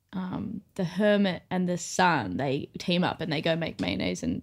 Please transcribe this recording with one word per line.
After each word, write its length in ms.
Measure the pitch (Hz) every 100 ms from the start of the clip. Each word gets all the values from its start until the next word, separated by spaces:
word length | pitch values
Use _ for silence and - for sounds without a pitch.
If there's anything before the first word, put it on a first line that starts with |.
| _
um, 480 | 190 185 - 190 - - -
the 80 |
hermit 580 | 170 180 208 208 196 170 -
and 180 | 185 180
the 120 | 175
sun, 580 | - - 180 156 101 90
they 320 | 139 139 - -
team 260 | - 175
up 160 | 165 -
and 140 | 160
they 80 | 151
go 140 | 170 165
make 260 | 160 -
mayonnaise 400 | 180 190 180 180
in 200 | 85 -